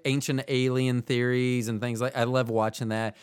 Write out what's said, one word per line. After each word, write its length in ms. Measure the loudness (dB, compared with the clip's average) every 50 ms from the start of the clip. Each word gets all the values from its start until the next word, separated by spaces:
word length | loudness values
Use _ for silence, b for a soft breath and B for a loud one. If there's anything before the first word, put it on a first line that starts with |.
| 0
ancient 380 | 0 0 0 0 0 -2 -2 -2
alien 540 | 0 0 2 2 2 2 2 2 2 0 0
theories 640 | 0 0 0 0 2 2 2 2 2 2 0 0 -2
and 140 | -2 -4 -2
things 180 | -2 -4 -2 -2
like, 160 | -4 -2 0
I 80 | 0 0
love 260 | 2 2 2 2 2
watching 380 | 2 0 0 0 -2 -4 -4 -2
that. 280 | -2 -2 -2 -4 B B